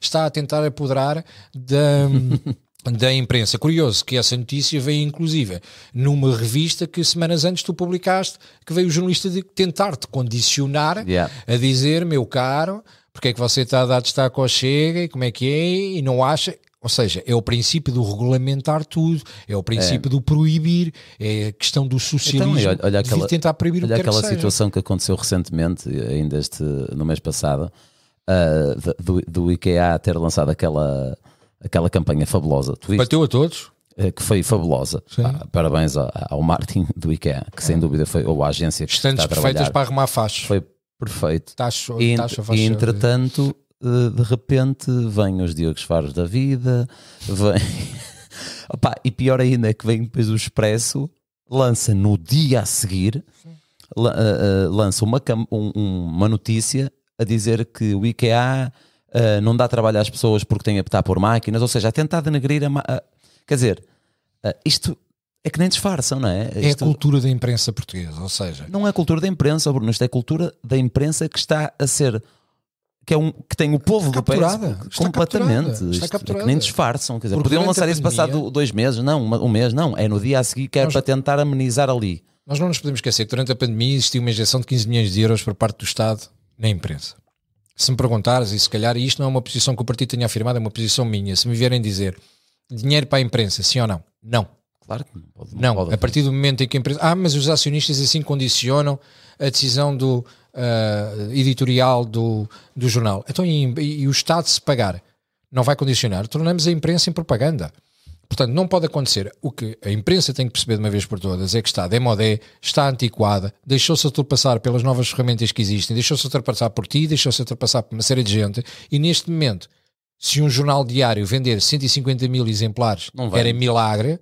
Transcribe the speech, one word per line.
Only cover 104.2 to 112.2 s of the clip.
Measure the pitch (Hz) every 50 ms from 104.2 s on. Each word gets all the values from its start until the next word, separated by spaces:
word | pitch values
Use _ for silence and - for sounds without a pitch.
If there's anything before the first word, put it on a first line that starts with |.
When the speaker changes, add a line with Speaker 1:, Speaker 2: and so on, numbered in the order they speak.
| - - 165 170 - -
Speaker 1:
se | - -
pagar, | - 156 139 120 107 95 87 90 - _ _ _ _ _ _ _ _ -
não | 131 127
vai | 120 139 143
condicionar? | - 139 135 120 - - 110 95 92 104
Tornamos | - - 156 160 170 180 170 151
a | 175
imprensa | 170 151 156 160 175 165 - 180
em |
propaganda. | 156 170 165 - 131 107 131 160 160 107 80 76 - _ _ _ _ _ _ - - _ _ -
Portanto, | - - 131 117
não | 123 180 190
pode | 170 190 180 165
acontecer. | 151 - 147 131 - - 101 98 101 - _
O | - 131
que | - - 113 110 110 - -
a | 101
imprensa | 104 107 - 165 185 185 - -
tem | 123 - 127
que | 113
perceber | - - - 120 110
de | 104
uma | 107 107
vez | 101 101 -
por | - 107 90
todas | 92 95 92 90 95 90 113
é | 117
que | 107 -
está | - 101 90
demodé, | 90 107 123 127 120 107 98